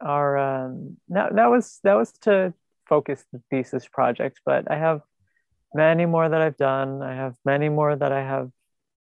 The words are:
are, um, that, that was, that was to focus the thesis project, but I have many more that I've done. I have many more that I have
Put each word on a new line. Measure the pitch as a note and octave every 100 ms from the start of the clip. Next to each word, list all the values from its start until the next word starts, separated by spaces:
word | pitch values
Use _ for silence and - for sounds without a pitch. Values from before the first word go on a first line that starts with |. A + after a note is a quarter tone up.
are, | C#3+ C#3+ C#3+ C#3
um, | C#3 C3+ C3 B2+ C#3 - -
that, | F3+ - G#3
that | A#3+
was, | B3 - -
that | G3
was | G#3 A#3 _
to | A3 G3 F#3 - _ _ _
focus | D3+ C#3+ C3+ _
the | B2 -
thesis | C3+ B2 B2+ -
project, | - B2 B2 C#3 -
but | C#3+ C3+ -
I | D3+
have | D#3+ D3+ - _ _ _ _ _ _
many | D3+ D#3 E3 E3+
more | E3 D#3+
that | D#3+
I've | D#3+ C3+
done. | C3+ C3+ C3+ C3+
I | C3+
have | C3 C3 B2
many | C#3 C#3+ D3+
more | D3+ D3
that | C#3+ C#3+
I | C#3
have | C3+ C3+ C3 - _ _ _ _